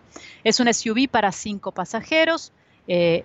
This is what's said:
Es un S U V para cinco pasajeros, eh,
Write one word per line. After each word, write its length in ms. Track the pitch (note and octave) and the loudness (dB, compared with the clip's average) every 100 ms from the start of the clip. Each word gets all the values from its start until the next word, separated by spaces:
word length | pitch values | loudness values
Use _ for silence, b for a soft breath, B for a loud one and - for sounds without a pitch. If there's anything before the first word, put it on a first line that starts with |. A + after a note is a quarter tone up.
| B B B B | B B B B
Es 160 | A3+ G#3+ | 0 2
un 80 | A#3+ | 2
S 220 | A3 A#3 | 0 -2
U 60 | A3 | 0
V 120 | C4+ | 0
para 240 | A#3 G3+ | 2 0
cinco 400 | - G#3+ G3+ F#3+ | -2 -8 -8 -8
pasajeros, 800 | - F3 A3+ - D#4+ D#4+ E4 - b b b - | -8 -6 -8 0 2 2 0 -6 b b b -2
eh, 360 | F3 E3+ E3+ | 2 2 2